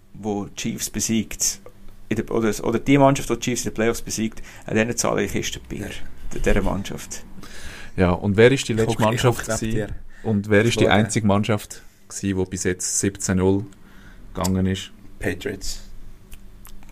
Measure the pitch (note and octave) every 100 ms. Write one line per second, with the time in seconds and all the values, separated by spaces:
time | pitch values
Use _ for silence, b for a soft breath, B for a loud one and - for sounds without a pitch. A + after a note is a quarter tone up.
0 | - - G#2+ G2+ G2 - A#2 G#2+ - G#2+
1 | G#2 A2+ G#2 - - - - - - -
2 | - A2 - A2+ A2 G#2 A#2+ A2+ C3+ C#3+
3 | C3+ C#3+ - A#2 - A#2+ - - A2+ A2+
4 | - - A2 - - B - G#2+ A2+ A2+
5 | A2 G#2+ G2+ - - - - - - -
6 | - - - - G#2+ G#2 F#2 F#2 - -
7 | - - - - B B B B B -
8 | F2+ F2+ G#2 G2 A#2+ C3 - A2 A2+ G#2+
9 | A2 A2+ B2+ A2+ - A2 A2 G#2+ G2+ -
10 | - b A2 G2+ G#2 G#2 A#2 A2 - G2+
11 | G#2+ A#2+ G#2+ G2+ G#2+ G#2+ - - - -
12 | - - G2 F#2 F#2 F#2 F#2+ F2+ - -
13 | G2 - - F#2 F#2 G2 G#2+ - b b
14 | b b b F#2 F#2 F#2 F#2 F#2 - -
15 | - - G2+ - - - - - - -
16 | - - - - - - - - -